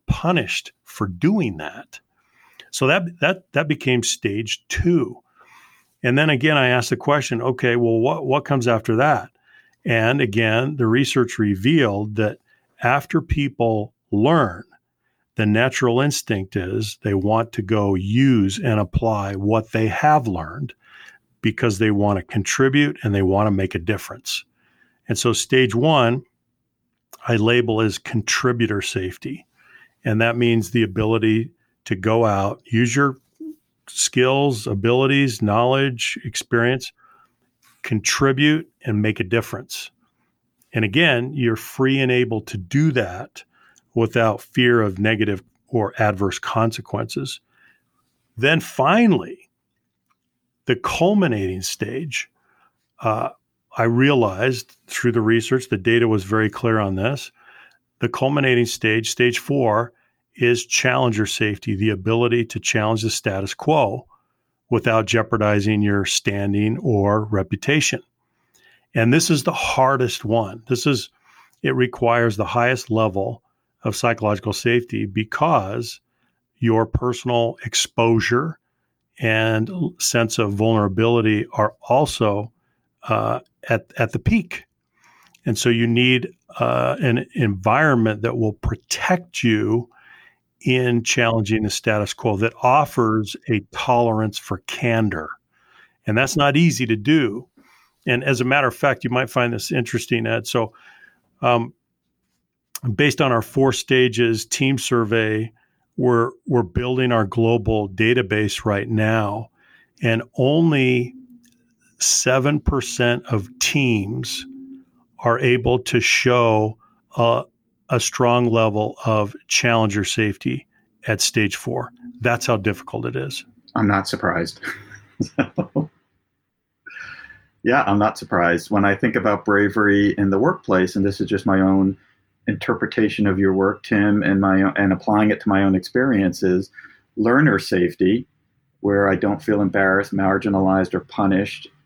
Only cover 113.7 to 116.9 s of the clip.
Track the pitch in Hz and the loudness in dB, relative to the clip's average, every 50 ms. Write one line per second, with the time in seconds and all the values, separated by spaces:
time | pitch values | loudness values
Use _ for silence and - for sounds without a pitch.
113.7 | - 147 135 123 113 104 98 101 117 127 123 - - - - - - - - - | 0 2 2 2 2 0 0 -4 -6 -8 -8 -8 -10 -12 -14 -16 -18 -18 -18 -18
114.7 | - - _ _ _ _ _ _ _ - - 120 117 123 143 123 123 123 117 127 | -18 -20 _ _ _ _ _ _ _ -4 0 0 0 2 2 2 2 2 2 0
115.7 | 123 123 - - - 120 - - - - - 127 123 123 117 113 110 107 107 110 | 0 0 -2 0 0 0 2 2 0 2 2 2 2 4 4 4 4 2 2 -2
116.7 | 110 _ _ _ | -4 _ _ _